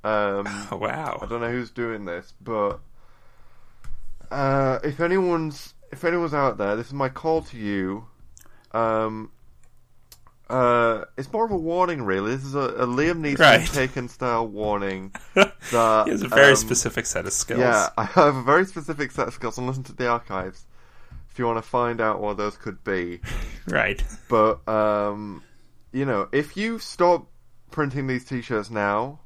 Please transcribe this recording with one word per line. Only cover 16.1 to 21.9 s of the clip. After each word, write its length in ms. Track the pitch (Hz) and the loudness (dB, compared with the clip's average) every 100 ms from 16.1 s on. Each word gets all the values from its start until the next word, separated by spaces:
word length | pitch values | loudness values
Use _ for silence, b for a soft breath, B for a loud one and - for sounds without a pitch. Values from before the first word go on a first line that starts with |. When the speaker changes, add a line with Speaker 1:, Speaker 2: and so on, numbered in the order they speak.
Speaker 2:
has 100 | - | 0
a 60 | - | 2
very 240 | 139 139 | 8 10
Speaker 1:
um, 40 | 135 | 8
Speaker 2:
specific 500 | 110 120 117 117 - | 4 -2 -2 -4 -4
set 180 | 90 87 | -6 -4
of 80 | |
skills. 280 | - - 123 | -6 -2 2
Speaker 1:
yeah, 280 | 123 110 95 | 4 4 2
<laughs> 40 | - | -2
I 60 | |
have 320 | 107 190 147 131 | 0 6 6 4
a 80 | |
very 220 | 120 156 190 | 4 4 4
specific 460 | 170 151 147 135 | -6 -10 -6 -6
set 160 | - 120 | -4 -6
of 60 | |
skills, 240 | - 120 120 | -4 -8 -4
and 80 | 127 | -6
listen 180 | 135 127 | -6 -10
to 80 | |
the 140 | - 123 | -4 0
archives 580 | 120 - 95 92 - - b b b b b - | 0 -2 -6 -6 -12 -20 b b b b b -14
if 80 | - | -4
you 60 | 120 | -2
wanna 140 | 113 | -2
find 360 | - 123 120 | -2 0 0